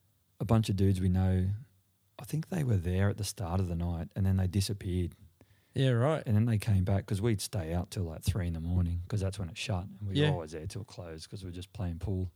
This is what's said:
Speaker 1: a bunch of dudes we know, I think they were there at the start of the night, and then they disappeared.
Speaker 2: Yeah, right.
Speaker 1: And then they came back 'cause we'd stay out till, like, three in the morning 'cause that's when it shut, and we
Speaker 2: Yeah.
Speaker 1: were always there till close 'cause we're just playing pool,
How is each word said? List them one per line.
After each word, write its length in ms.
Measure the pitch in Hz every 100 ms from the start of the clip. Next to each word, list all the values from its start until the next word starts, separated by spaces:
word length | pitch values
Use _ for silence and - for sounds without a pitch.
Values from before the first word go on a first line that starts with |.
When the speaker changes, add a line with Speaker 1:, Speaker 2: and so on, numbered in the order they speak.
| _ _ _ -
Speaker 1:
a 60 | 101
bunch 240 | 113 110
of 60 | 98
dudes 240 | 98 92
we 80 | 92
know, 360 | 92 92 92 92 104 139 _ _ _ _ -
I 60 |
think 260 | - 151 -
they 140 | 185
were 140 | 131 101
there 320 | 85 92 101
at 80 | 98
the 60 |
start 360 | 98 - 87 92
of 80 | 90
the 80 | 85
night, 320 | 87 85 87 -
and 100 | 95
then 120 | 95
they 100 | 92
disappeared. 640 | 101 95 101 98 90 87 - - _ _ _ _ -
Speaker 2:
Yeah, 160 | 135
right. 320 | 117 131 160 -
Speaker 1:
And 100 | 107
then 100 | 117
they 120 | 107
came 260 | - 98
back 220 | 92 98 -
'cause 160 | 98
we'd 200 | 117 101
stay 320 | - 101 80 87
out 160 | -
till, 120 | - 85
like, 180 | 78
three 240 | - - 87
in 60 |
the 60 | 80
morning 440 | 82 90 87 87 -
'cause 120 | 104
that's 160 | 95 95
when 120 | 98
it 80 | -
shut, 280 | - 92 95
and 240 | - 101
we 60 | 95
Speaker 2:
Yeah. 140 | 151
Speaker 1:
were 40 |
always 180 | 110 78
there 120 | 80 85
till 180 | 104
close 440 | - - 87 80 -
'cause 160 | 95
we're 80 | 92
just 200 | 87 90
playing 260 | - 90 82
pool, 320 | 107 92 92